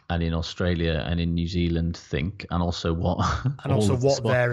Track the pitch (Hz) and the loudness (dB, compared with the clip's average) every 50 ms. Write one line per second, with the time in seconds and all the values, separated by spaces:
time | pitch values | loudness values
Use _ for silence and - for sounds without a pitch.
0 | - - 87 85 85 82 82 82 80 - - - 95 90 90 82 85 82 80 76 | -8 -4 -2 0 0 0 0 -2 -2 -4 -4 -2 0 0 2 2 2 0 0 0
1 | 53 64 87 85 85 85 85 85 85 85 92 87 85 85 82 82 85 85 85 - | 0 0 0 0 0 0 0 0 -2 0 0 0 2 2 2 2 0 0 -2 -4
2 | - - - 69 73 95 101 - - - 82 87 87 87 85 - - 87 82 82 | -6 -6 -4 -2 -2 -4 -4 -8 -8 -4 -2 0 0 0 -2 -2 -2 -2 -2 0
3 | 110 175 87 - 87 - 71 - 117 131 143 - - - - 107 107 98 - 120 | 0 0 0 0 0 0 -2 -2 -2 -4 -4 -4 -2 0 0 2 4 2 2 2
4 | 127 139 139 - 120 113 127 123 123 120 | 4 2 2 2 2 2 2 2 2 2